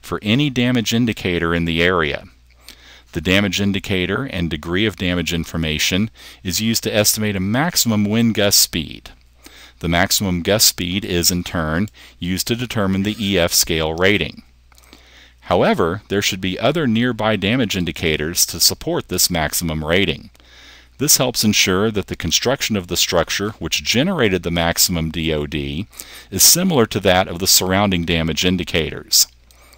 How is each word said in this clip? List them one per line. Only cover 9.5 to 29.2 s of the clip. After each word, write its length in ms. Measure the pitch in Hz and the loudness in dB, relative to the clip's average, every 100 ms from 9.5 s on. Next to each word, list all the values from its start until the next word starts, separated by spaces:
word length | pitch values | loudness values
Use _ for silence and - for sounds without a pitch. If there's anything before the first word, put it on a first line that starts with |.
| - - - | -20 -20 -8
The 80 | 85 | 0
maximum 540 | 85 98 - 101 87 | 2 2 0 0 0
gust 260 | 85 107 - | 2 2 2
speed 360 | - 90 98 | 0 -2 -4
is, 280 | 101 87 82 | -2 0 0
in 100 | 90 | -2
turn, 460 | - 85 78 80 104 - - - | -2 -4 -2 -2 -4 -8 -20 -8
used 260 | 87 92 - | -4 -2 -2
to 80 | |
determine 480 | 120 123 113 98 95 | -4 -4 -2 0 0
the 140 | 101 107 | -2 -2
E 180 | 98 92 | 0 2
F 160 | 85 | 2
scale 420 | - - 80 78 | 2 0 -2 -2
rating. 500 | 80 95 101 - - - _ _ - - - - - - _ | 2 2 2 -2 -10 -20 _ _ -20 -20 -20 -20 -20 -20 _
However, 640 | - 98 165 185 85 101 - | 0 2 4 2 0 -2 -4
there 140 | 101 | -2
should 180 | - 95 | -2 -2
be 160 | 92 92 | -4 -2
other 300 | 120 170 135 | 0 0 0
nearby 480 | 110 127 113 110 | 2 0 0 0
damage 420 | 104 95 131 104 98 | 0 0 0 -2 -2
indicators 720 | 82 - 82 76 78 87 - | -4 -2 0 0 -2 -2 -2
to 140 | 85 | 2
support 480 | - 95 160 170 - | 0 0 -4 -4 -2
this 200 | 90 - | -2 0
maximum 560 | 85 76 - 85 78 | 0 -2 -2 -2 -2
rating. 460 | 78 90 98 139 - - - - - - - - | 0 2 2 -2 -10 -20 -20 -20 -20 -20 -16 -4
This 180 | 135 - | 2 2
helps 260 | 127 - | 2 2
ensure 480 | 107 101 104 92 110 | 2 2 2 2 2
that 160 | 104 - | 0 -4
the 80 | |
construction 640 | - 85 - 120 139 - 104 | -6 -2 0 0 -2 -2 -4
of 100 | 87 | -2
the 100 | 85 | -2
structure 540 | - 87 80 - 104 | 0 2 0 -2 -4
which 300 | - 80 - | -6 -6 -4
generated 600 | 76 113 175 175 110 92 | -2 0 0 2 2 2
the 60 | 85 | 0
maximum 580 | 85 82 - - 85 80 | 0 0 0 0 0 -2
D 240 | 85 78 | -2 -2
O 120 | 76 73 | -2 -2
D 420 | 76 69 73 104 - - - - | -4 -6 -6 -10 -14 -18 -20 -6
is 140 | 95 | 2
similar 420 | - 165 185 147 110 | 4 4 4 2 2
to 140 | 104 | 2
that 260 | 95 90 98 | 4 4 2
of 140 | 85 | -2
the 80 | 95 | 0
surrounding 560 | - 92 95 104 90 | 2 2 2 4 2
damage 400 | 82 82 80 73 | 0 0 0 0
indicators. 840 | 90 92 82 87 73 - - - | 0 0 0 -2 -2 -6 0 2